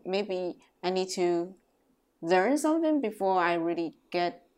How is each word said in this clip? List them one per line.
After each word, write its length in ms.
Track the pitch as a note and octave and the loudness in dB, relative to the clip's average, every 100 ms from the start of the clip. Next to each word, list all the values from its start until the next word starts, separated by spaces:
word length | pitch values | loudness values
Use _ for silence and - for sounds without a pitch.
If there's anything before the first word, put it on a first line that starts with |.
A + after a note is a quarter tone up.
maybe 540 | - F#3+ G#3 F3+ F3+ - _ _ | -4 -4 -2 -4 -6 -8 _ _
I 80 | F3+ | -2
need 180 | F#3 F#3 F#3+ | -2 -2 0
to 380 | F3 E3+ F3+ G3 _ _ _ _ _ - | 2 2 -2 -10 _ _ _ _ _ -8
learn 360 | E3 F#3 G3+ C#4 | 2 2 4 2
something 420 | D4+ E4 D#4+ D4+ | 2 2 2 0
before 400 | A3 G#3+ F#3+ F#3 | -2 -2 0 2
I 140 | E3+ | 2
really 420 | F3 E3+ E3+ D#3+ - - | 2 -2 -2 -6 -8 -6
get 320 | F3 F3 F3 _ | -2 -2 -4 _